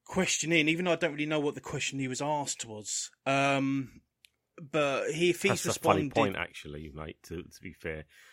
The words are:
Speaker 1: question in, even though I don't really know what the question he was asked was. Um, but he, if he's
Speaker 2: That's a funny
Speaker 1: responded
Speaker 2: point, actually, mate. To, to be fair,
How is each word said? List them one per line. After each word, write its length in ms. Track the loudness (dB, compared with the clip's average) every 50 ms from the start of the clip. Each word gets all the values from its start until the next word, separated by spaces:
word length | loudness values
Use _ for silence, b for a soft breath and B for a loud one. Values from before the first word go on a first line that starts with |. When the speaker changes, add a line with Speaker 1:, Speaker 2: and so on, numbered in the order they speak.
| _
Speaker 1:
question 460 | -4 -2 0 0 2 0 0 2 4 4
in, 160 | 4 6 4
even 160 | 2 2 2
though 60 | 2 2
I 40 |
don't 160 | 2 2 0 0
really 120 | -2 -2
know 120 | 0 0 0
what 140 | 0 0 -2
the 60 | -4
question 380 | -8 -8 -6 -4 -4 -4 -4 -4
he 80 | -4 -4
was 120 | -4 -4
asked 440 | -2 -2 -2 -2 -2 -4 -6 -6 -8
was. 440 | -10 -10 -10 -8 -6 -6 -6 -6 -8 -12 _ _
Um, 760 | 0 2 4 4 4 2 2 2 2 0 0 -2 -6 -10 -20 -20 _ _ _ -20 _ _ _ _ _ _ -18 -10 -4 0
but 380 | 2 2 2 2 0 0 -2 0
he, 180 | 2 4 4
if 120 | 4 4 2
he's 200 | 2 2 2 0
Speaker 2:
That's 140 | -2 -2
a 40 | 2
funny 240 | 4 4 4 4 2
Speaker 1:
responded 300 | 2 2 4 4 4 2
Speaker 2:
point, 20 |
actually, 540 | -2 -4 -6 -8 -12 -12 -10 -10 -10 -10 -12 -12
mate. 240 | -10 -12 -12 -12 -14 -12
To, 180 | -10 -10 -10 -10
to 180 | -12 -16 -18 -16
be 100 | -18 -16
fair, 300 | -10 -8 -8 -8 -8 -10 B B B B B